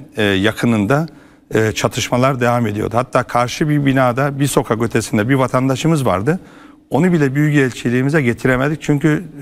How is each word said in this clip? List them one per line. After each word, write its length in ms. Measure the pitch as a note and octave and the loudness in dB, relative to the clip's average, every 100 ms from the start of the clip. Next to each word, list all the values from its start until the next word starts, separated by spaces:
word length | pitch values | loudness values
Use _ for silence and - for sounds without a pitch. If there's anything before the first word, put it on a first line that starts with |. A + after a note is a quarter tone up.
| - - | -10 -2
e, 60 | |
yakınında, 840 | G#2 F#2+ G#2+ - A#2+ A2 G2+ C#3+ E3 - - - _ | 0 2 0 0 0 2 2 0 -2 -10 -20 -20 _
e, 180 | B2 A2 | 0 0
çatışmalar 680 | G2+ A2+ - - B2 C3 C3 | 0 -4 -2 -2 0 0 2
devam 260 | A#2+ A#2+ A2+ | 0 0 -2
ediyordu. 300 | G#2 A2+ A#2 | -2 -2 -2
Hatta 260 | B2+ C3 | 0 -2
karşı 460 | A#2+ A#2+ B2 - D#3 | -2 -2 -2 -2 0
bir 180 | D3 C#3 | 0 2
binada 540 | C3 B2+ A#2+ C#3 C#3 | 2 2 0 -2 -2
bir 60 | C#3 | 0
sokak 360 | D3+ B2+ A2+ | 0 0 -2
ötesinde 460 | A#2 A#2+ G#2+ A2 A2+ | 0 -2 0 -2 2
bir 60 | |
vatandaşımız 720 | C#3 B2 B2+ C3 B2+ D#3 D#3+ A#2+ | 2 2 0 0 0 0 0 0
vardı. 340 | F2+ A#2+ F#3 - - - - _ | 0 0 -4 -8 -20 -20 -20 _
Onu 220 | D#3+ F3+ | 0 2
bile 220 | E3+ C#3 | 2 2
büyükelçiliğimize 880 | C#3 D3+ D3 C3 B2 A#2+ B2 C#3 D#3 | 2 2 2 0 -2 -2 0 0 0
getiremedik 600 | A#2+ A2+ C3 B2+ C#3+ D#3 | 0 0 0 0 0 -2
çünkü, 420 | - C#3+ D#3 D3+ E3 - | -2 0 2 0 -4 -4